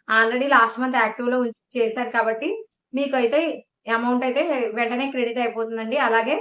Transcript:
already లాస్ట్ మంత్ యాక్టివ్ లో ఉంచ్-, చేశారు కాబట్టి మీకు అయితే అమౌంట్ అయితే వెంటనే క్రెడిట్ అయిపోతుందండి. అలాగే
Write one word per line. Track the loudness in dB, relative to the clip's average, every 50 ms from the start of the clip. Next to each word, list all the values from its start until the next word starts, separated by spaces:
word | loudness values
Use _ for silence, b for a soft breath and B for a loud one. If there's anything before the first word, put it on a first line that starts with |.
| b b
already | 2 4 4 4 2 0 2 4
లాస్ట్ | 6 6 6 4 2 -4
మంత్ | -4 0 2
యాక్టివ్ | 2 2 0 0 -2 -2 0
లో | 0 0
ఉంచ్-, | 0 -2 -4 _ _ _
చేశారు | -2 0 0 0 0 -4 -6 -2
కాబట్టి | 0 0 0 0 0 -2 -4 -4 -6 -6 -10 _ _ _ _ _ -4
మీకు | -4 -2 0 0
అయితే | 0 0 2 2 2 2 0 -4 -8 -12 _ _ _ -6 -2
అమౌంట్ | -2 0 0 0 0 0 0
అయితే | 0 0 0 0 0 0 -2 -2 -4 -2
వెంటనే | -2 -2 -2 -2 -4 -4 -4
క్రెడిట్ | -2 -2 -2 -2 -2 -2
అయిపోతుందండి. | -2 -2 -2 -4 -6 -6 -6 -6 -4 -2 -2
అలాగే | 0 2 2 2 2 2 0 -2 -4